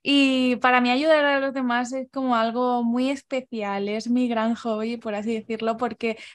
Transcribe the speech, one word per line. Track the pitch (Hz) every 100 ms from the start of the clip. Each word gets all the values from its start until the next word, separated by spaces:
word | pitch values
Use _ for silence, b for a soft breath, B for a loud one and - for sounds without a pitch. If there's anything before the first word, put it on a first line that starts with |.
y | - 277 269 262 254 247
para | 254 247
mí | 247
ayudar | 254 311 311
a | 285 277
los | 269
demás | 262 247 240 247
es | 262 254
como | 269 262
algo | 226 226 233 247 247
muy | 233 247 262
especial, | 277 _ 262 262 220 202 196 202
es | 220 233
mi | 247 247
gran | 226 226 226
hobby, | 233 214 226 233
por | 226
así | 208 214
decirlo, | 220 220 220 220 226
porque | 240 226 226 220 B